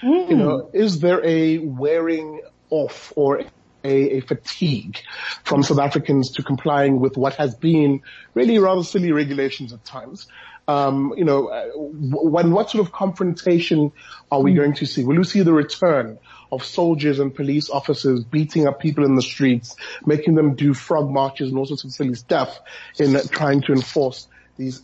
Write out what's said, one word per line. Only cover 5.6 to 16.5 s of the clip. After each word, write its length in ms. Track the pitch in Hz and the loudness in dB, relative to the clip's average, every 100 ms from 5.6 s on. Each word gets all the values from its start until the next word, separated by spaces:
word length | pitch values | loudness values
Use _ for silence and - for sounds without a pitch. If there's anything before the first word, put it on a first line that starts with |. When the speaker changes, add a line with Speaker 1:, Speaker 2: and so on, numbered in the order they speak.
Speaker 2:
South 160 | 139 143 | 2 2
Africans 500 | 139 151 143 143 127 | 2 0 0 0 0
to 100 | - | -6
complying 580 | - 135 165 143 139 135 | -4 -2 0 2 2 2
with 160 | 131 131 | 0 0
what 180 | 135 | -2
has 200 | - 143 110 | 0 -4 0
been 460 | 165 160 147 139 - - - | 2 4 4 0 -6 -20 -6
really 240 | - 247 226 | 0 4 4
rather 260 | 190 185 | 4 2
silly 260 | 170 202 175 | 0 -2 2
regulations 600 | 151 147 139 135 - 127 | 0 0 -2 -4 -4 -12
at 120 | 117 | -16
times? 440 | - 131 117 - - - - - - | -18 -16 -16 -18 -20 -20 -20 -12 -2
Um, 460 | 143 139 139 139 - | 0 0 0 -2 0
you 60 | |
know, 240 | 165 139 110 | 2 2 0
uh, 180 | 113 107 | -6 -8
w-, 640 | 147 147 151 143 143 160 | -10 -12 -8 -6 -2 0
when, 220 | 165 170 | 2 2
what 180 | 185 220 | 2 0
sort 160 | 214 190 | -2 -4
of 60 | |
confrontation 1000 | - 190 180 185 170 185 170 170 160 147 - - - _ | -2 -6 -2 -4 -2 0 0 2 0 0 -4 -20 -20 _
are 80 | 139 | 0
we 120 | 135 | 4
Speaker 1:
Mm. 40 | 180 | 4
Speaker 2:
going 180 | 143 143 | 2 0
to 100 | 147 | -4
see? 180 | - | -2
Will 120 | 123 160 | 0 2
you 80 | |
see 180 | 185 202 | 2 2
the 100 | 170 | 4
return 680 | 156 143 - 180 143 113 110 - - - | 4 2 0 2 2 -2 -8 -20 -20 -12